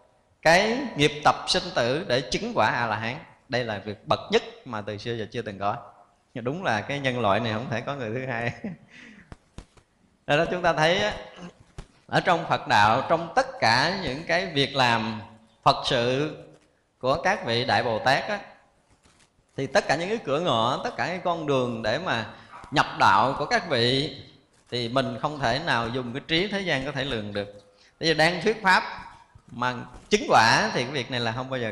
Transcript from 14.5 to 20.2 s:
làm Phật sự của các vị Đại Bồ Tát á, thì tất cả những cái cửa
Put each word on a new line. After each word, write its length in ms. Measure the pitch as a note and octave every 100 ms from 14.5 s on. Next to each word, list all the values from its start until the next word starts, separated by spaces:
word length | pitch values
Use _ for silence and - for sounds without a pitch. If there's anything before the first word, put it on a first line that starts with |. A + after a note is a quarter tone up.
| C#3+ C3 C#3
làm 460 | B2 A2+ A2 G#2+ G2+ - _ _
Phật 140 | C#3+ C3 -
sự 480 | C3 A#2+ C3 D3+ - - - _ _ _ _
của 220 | B2+ D#3
các 220 | F#3 E3 B2
vị 200 | A#2 B2
Đại 180 | G#2+
Bồ 160 | A#2+ G#2+
Tát 240 | B2+ D3+
á, 160 | G3 G3+ - - _ _ _ _ _ _ _ _ _ -
thì 100 | C3+
tất 200 | G3 G3
cả 80 | D3+
những 140 | F3+
cái 80 |
cửa 220 | A3+